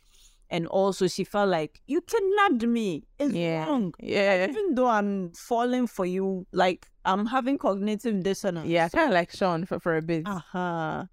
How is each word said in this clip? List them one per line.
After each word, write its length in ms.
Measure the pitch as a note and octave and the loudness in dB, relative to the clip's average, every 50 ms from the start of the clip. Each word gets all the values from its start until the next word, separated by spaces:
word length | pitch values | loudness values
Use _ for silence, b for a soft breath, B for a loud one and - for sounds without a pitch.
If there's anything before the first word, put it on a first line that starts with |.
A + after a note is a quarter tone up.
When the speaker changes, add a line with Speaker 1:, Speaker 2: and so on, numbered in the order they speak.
| b b b b b b b b b _ | b b b b b b b b b _
Speaker 1:
And 160 | F3 E3+ E3+ - | -4 -4 -4 -2
also 400 | - G3 F#3+ G3 F#3 - F#3+ E3+ | 0 2 2 2 2 0 0 0
she 160 | - - F3+ | 0 -2 -6
felt 260 | - - G#3 G3+ G3 | -4 0 0 2 2
like, 320 | F3+ D#3+ D#3 - - - _ | 2 0 -2 -4 -8 -16 _
"You 140 | - C#4 F4 | -4 -4 -4
kidnapped 640 | - - G#4+ A#4 G4 F#4 G4 G#4 G4+ G4+ C4+ A3+ A3+ | -2 0 -2 0 2 2 2 2 4 4 2 2 2
me. 380 | A#3 A#3 A#3 A3 F#3+ D#3+ C#3 - _ _ - | 0 0 0 0 -2 -2 -4 -8 _ _ -4
It's 160 | D4 C#4 F#3+ | -2 0 0
Speaker 2:
Yeah. 320 | E3+ E3+ E3 D#3+ D#3+ D#3 | 0 0 0 -2 -2 -2
Speaker 1:
wrong." 260 | D#4 D4 B3 G3+ F3 - - | -2 -2 0 -2 -2 -4 -8
Speaker 2:
Yeah. 460 | - - - G3+ G3 G3+ G3 F3+ F#3 B3 | -6 -2 0 2 4 4 4 4 2 0
Speaker 1:
Even 260 | C#4 G#4+ G4+ F#4 B3+ | -2 -2 -2 0 2
though 100 | B3 B3+ B3 | 2 4 4
I'm 420 | A3 G#3 G3+ G3+ G3+ G3 F#3 E3+ | 4 2 2 0 -2 -4 -4 -8
falling 540 | E3+ - - - A#3+ A#3 A#3+ B3 B3 B3+ B3 | -10 -14 -6 -2 0 0 2 2 2 0 0
for 200 | A3+ - - F#3 | -2 -2 -4 -2
you, 400 | F3+ F3+ F#3+ F#3+ F#3+ F#3+ F3+ F3+ - | -2 0 -2 -2 -2 -2 -4 -8 -4
like, 360 | - F3+ F3+ F#3 F3+ - - - _ _ - | 0 2 2 2 2 -2 -8 -18 _ _ -2
I'm 220 | F3+ F#3+ G3+ G#3 | 0 0 0 0
having 320 | A3+ B3+ C4 A#3+ C4 C#4 F4 | 0 0 0 0 0 -2 0
cognitive 640 | - A3+ G3 G3 G3+ G#3+ G#3+ G3+ - A#3 G#3 F#3+ | 0 0 0 0 0 -2 -2 -2 -2 -2 -2 0
dissonance. 440 | E3+ F#3+ F#3+ - - G3 E3+ E3 D3+ | 0 -2 -2 0 -2 -4 -4 -2 -2
Speaker 2:
Yeah, 220 | E3 E3 E3+ E3 E3+ | 0 2 2 2 2
kinda 240 | - D#4+ E4 C#4 | 2 2 2 4
like 180 | F3+ E3+ F3 - | 4 2 2 0
Sean 360 | - - G3+ F#3 E3+ D#3+ F#3 | -2 -2 0 0 0 0 -2
for, 120 | - - - | -4 -6 -4
for 200 | - F3 D#3+ D#3+ | -2 0 0 0
a 20 | |
bit. 260 | D#3+ E3 E3+ D#3+ D#3+ | 0 0 -2 -2 -2
Speaker 1:
Uh-huh. 800 | G3+ G3 F3 - - - F3+ F3+ F3 E3+ E3 D#3+ D#3 C#3+ D3+ F#3 - | -4 -6 -8 -8 -8 -6 -4 -4 -4 -4 -4 -4 -4 -4 -6 -8 -10